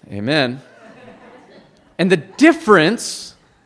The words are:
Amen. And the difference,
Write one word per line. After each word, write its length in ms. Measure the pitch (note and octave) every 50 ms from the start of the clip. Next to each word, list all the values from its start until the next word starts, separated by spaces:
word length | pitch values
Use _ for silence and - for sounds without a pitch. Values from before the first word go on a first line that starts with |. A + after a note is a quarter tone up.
| - -
Amen. 500 | - G2+ G#2 A#2+ D3+ D#3 C3+ A#2+ B2+ C#3+ - - - - - - - - - - - - - - - - _ _ - - _ _ _ _ _ _ _
And 140 | - E3+ F#3+
the 60 | F#3
difference, 1160 | E3 C3+ - - - C4+ E4 E4 D#4+ - G#3+ G#3 F3 D3+ E3+ A3+ A#3+ - - - - - - _ _ _ _ _ _ _